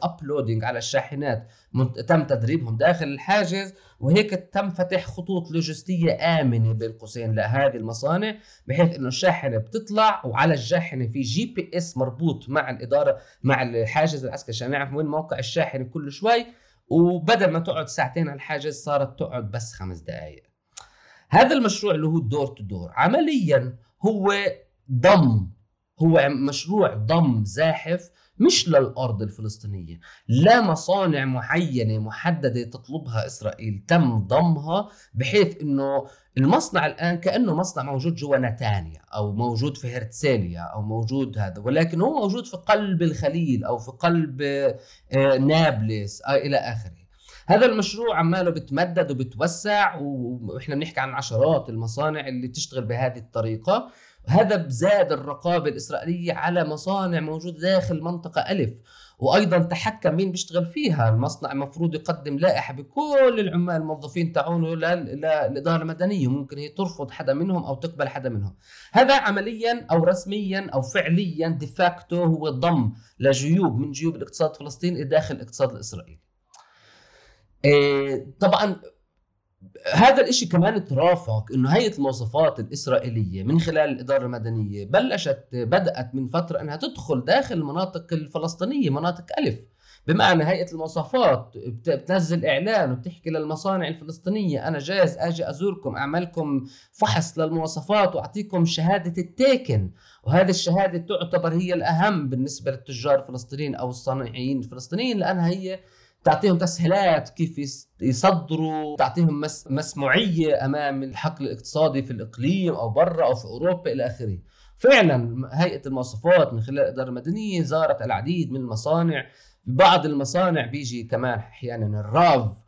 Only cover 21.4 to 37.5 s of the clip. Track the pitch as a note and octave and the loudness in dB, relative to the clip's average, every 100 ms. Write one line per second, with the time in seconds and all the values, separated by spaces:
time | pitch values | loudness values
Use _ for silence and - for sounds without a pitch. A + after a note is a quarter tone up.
21.4 | C4 D4 G#3+ - G3+ D#3 D#3 E3 A2+ D3 | 6 4 0 0 -2 0 0 0 0 -2
22.4 | C3+ - G2 F#2+ E2+ - E3 C#4+ D#4+ C#4 | -4 -6 -12 -10 -8 0 2 2 2 0
23.4 | E3 C3+ B2 - _ _ G3+ G#3 G3 G3+ | 2 2 2 -10 _ _ -2 2 0 0
24.4 | G3 - _ _ - B2 F3 G3 C3+ G#2+ | -2 -6 _ _ -4 4 6 8 6 4
25.4 | F2 - _ _ _ - E3 D#3+ C#3 C3+ | 0 -10 _ _ _ 2 4 6 4 2
26.4 | C#3 C#3 D#3+ G#3 F3+ A2 G#2+ E3 D3+ A2 | -2 -2 -2 2 2 0 0 4 4 2
27.4 | G2+ A#2+ D#3+ D#3+ D#3+ F3 - _ _ - | 0 0 0 0 -4 -6 -6 _ _ 2
28.4 | D4 - F3 C#3+ B2 - B2 G#2+ G#2 G#2+ | 4 4 4 4 4 0 -4 -2 -6 -8
29.4 | G#2+ - G#2 F#2+ E2 E2+ - - - A#2+ | -10 -10 -10 -10 -10 -16 -20 -10 0 6
30.4 | F#3+ A#3+ G3+ D#3+ - G3 F#3 C#3+ C3+ B2+ | 8 8 6 0 0 2 2 0 0 -2
31.4 | A#2 D#3+ E3 B2+ A2 A2 A2 - F3 D#3+ | -2 -2 0 0 0 -2 -4 -4 -2 0
32.4 | C3+ A#2+ A#2 - - D4 C3 A2+ - - | 0 -2 -6 -12 -10 -10 -6 -6 -6 -6
33.4 | G#2+ - A2 G2+ - E3+ C3+ A2+ F#2 C#3 | -8 -6 -8 -6 2 4 4 2 2 2
34.4 | E3+ D3 D3+ F#3+ G#3 - _ - C3 G#3 | 4 2 0 -4 -4 -12 _ -6 0 2
35.4 | F3 - D3+ C#3 C#3 C#3 C3+ _ _ C3 | 2 0 -2 -2 0 -2 -4 _ _ 2
36.4 | C#3 C4+ - F3 D3 - E3+ F3 F3 A#3 | 4 4 2 0 0 -2 -2 -2 0 0
37.4 | A3 | 2